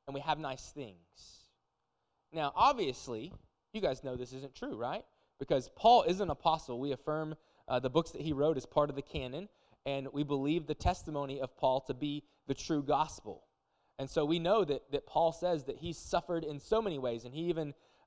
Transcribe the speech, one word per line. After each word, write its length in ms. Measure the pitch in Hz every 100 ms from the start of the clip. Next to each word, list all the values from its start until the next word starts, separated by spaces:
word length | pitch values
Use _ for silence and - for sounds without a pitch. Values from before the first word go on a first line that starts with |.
| -
and 80 |
we 60 | 139
have 180 | 156 151
nice 320 | 143 160 -
things. 800 | 147 113 87 82 - - - _ _ _ _ _ _ _ _ _
Now, 200 | 160 143 180
obviously, 760 | 254 254 147 123 135 110 165 - - _ _
you 80 | 214
guys 200 | 170 131
know 140 | 135 123
this 160 | 123
isn't 220 | 131 135
true, 200 | - 277
right? 300 | 110 123 180 - _ _ -
Because 300 | 139 139 - -
Paul 280 | 226 240
is 160 | 165 190
an 100 | 175
apostle. 500 | 135 165 156 - 123
We 120 | 143
affirm, 420 | 127 156 156 156 156 _ _ -
uh, 100 | 127
the 120 | 131
books 200 | 147 165
that 100 | -
he 100 | 156
wrote 240 | 135 151 139
as 80 |
part 240 | - 151 147
of 80 | 135
the 60 |
canon, 480 | - 156 127 147 202 _ _ _
and 260 | 139 139 131
we 80 | 143
believe 440 | 143 139 139 165 151
the 80 |
testimony 640 | 151 180 - 160 147 139 139
of 140 | 127 -
Paul 240 | 131 131
to 120 | -
be 300 | 123 147 147 - _ -
the 80 |
true 280 | 135 - 151
gospel. 640 | 139 143 156 - 104 - _ _ _ _ _ -
And 100 | 135
so 160 | 165
we 140 | 147 170
know 260 | 165 220
that, 260 | 147 135 -
that 140 | 139 -
Paul 260 | 151 165
says 320 | 165 180 156
that 120 | 135 -
he 160 | 170
suffered 520 | 160 - 180 - 170
in 140 | 151 143
so 220 | - 220
many 180 | 208 143
ways, 280 | 123 117 120
and 80 |
he 80 | 147
even, 320 | 175 165 147 - _ _